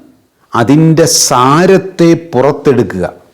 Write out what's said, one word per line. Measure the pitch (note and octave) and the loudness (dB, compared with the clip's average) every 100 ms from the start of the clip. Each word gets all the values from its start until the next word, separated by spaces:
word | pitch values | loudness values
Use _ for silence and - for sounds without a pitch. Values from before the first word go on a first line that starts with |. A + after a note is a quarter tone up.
| - _ _ _ _ | -20 _ _ _ _
അതിൻ്റെ | A2+ A2+ D3 D#3+ D#3+ D#3+ - - | -4 0 2 2 2 0 0 0
സാരത്തെ | B2+ C3 D3+ F#3+ F#3+ - - E3+ E3 - A#2+ | 0 2 2 2 0 -2 0 0 0 -2 -2
പുറത്തെടുക്കുക, | C3+ C#3+ D3+ B2 F#2+ F#2 E2 - _ | -2 0 -2 0 -2 -6 -8 -10 _